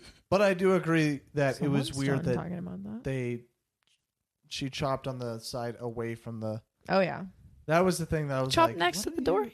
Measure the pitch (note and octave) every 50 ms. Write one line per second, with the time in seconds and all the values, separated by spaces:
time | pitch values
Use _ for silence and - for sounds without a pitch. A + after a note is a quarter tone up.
0 | - - - _ _ _ F3 G3 G#3 G3 G3 F3 F#3+ F#3 F#3+ F3 D3 D#3 E3 E3
1 | D#3 D3+ D3 C3+ - - _ C#3+ C#3+ C3+ B2+ - - C#3+ C#3 C#3+ C3+ - - C3+
2 | C#3 C3+ C#3 C3 - C3 B2 A#2 - - - - F3 F3 - F#3 G3 G3+ G#3 A#3
3 | C4 C#3 C3+ C3 B2+ A#2+ A#2+ A#2+ A#2+ _ _ _ _ _ _ _ _ _ _ _
4 | _ _ _ _ _ _ _ _ _ _ - - C#3 C3+ C3 - D#3 C#3 C3+ B2+
5 | - C#3 B2+ B2+ B2 A#2+ A2+ A2+ A2+ - - B2+ A#2 A#2+ A2+ G2+ A#2+ A#2+ A2+ A#2
6 | A#2 A#2 A#2 A2+ - A#2 A#2 A2 A2 A2 G#2+ A2+ - _ _ _ _ - F3 F#3+
7 | F#3+ D#3+ C#3 - F#3 F#3+ - _ - - - - - - D3+ E3+ F#3 F#3 F3 D#3
8 | E3 - - D#3 D3+ C#3+ C3+ C3 C3 C3 C3 - E4 E4 - - E4+ F4+ - F#3
9 | - - D#4+ E4 B3+ - E4+ G4+ G#4+ -